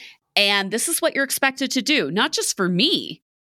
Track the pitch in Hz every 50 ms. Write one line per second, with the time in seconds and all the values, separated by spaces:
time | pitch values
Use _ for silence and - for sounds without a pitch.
0 | - - - _ _ _ _ 196 202 202 202 202 196 190 208 233 - 339 330 -
1 | 339 311 - - 277 269 - - 277 269 262 - 269 262 - 262 - 285 302 254
2 | 165 135 165 208 254 330 - 453 403 - - - 185 180 180 170 240 359 392 151
3 | 98 - 160 - _ _ _ _ _